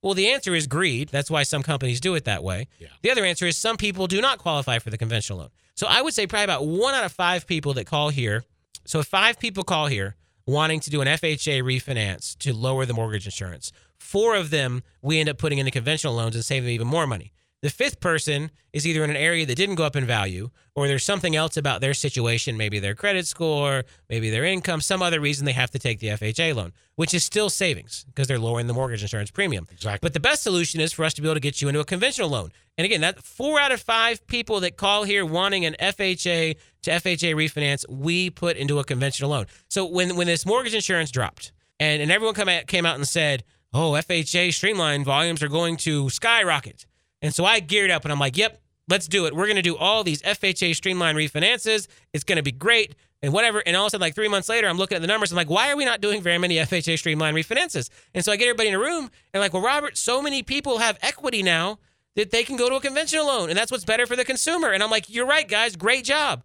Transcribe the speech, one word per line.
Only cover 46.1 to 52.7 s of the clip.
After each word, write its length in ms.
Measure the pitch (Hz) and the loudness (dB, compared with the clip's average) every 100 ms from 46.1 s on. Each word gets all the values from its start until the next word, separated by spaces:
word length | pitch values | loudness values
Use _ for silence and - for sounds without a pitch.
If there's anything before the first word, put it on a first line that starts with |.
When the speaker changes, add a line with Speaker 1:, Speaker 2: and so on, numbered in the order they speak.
Speaker 1:
skyrocket." 720 | - 233 233 190 151 107 - - _ _ _ | 0 2 2 4 0 -2 -18 -20 _ _ _
And 140 | 151 | -4
so 120 | - 185 | 0 4
I 160 | 226 | 2
geared 280 | 160 208 196 | 2 2 2
up 160 | 170 160 | 0 0
and 60 | |
I'm 80 | 147 | 0
like, 180 | 139 135 | 0 2
"Yep, 240 | 220 - _ _ - | -2 -2 _ _ -2
let's 200 | 190 156 | -2 2
do 180 | 190 165 | 0 2
it. 100 | 147 | 0
We're 120 | 202 | 0
gonna 160 | 202 | 2
do 120 | 170 160 | 2 2
all 280 | 175 220 | 2 2
these 180 | 185 147 | 0 -2
F 200 | 170 - | -2 0
H 180 | 196 175 | 0 0
A 100 | 180 | 0
streamline 420 | 165 196 180 170 156 | 0 -2 0 2 2
refinances. 720 | 151 151 180 240 220 220 - - _ | 0 2 2 2 2 0 -2 -18 _
It's 100 | 151 | -6
gonna 200 | - 175 | 0 0
be 80 | 143 | 0
great," 420 | 127 165 | -2 2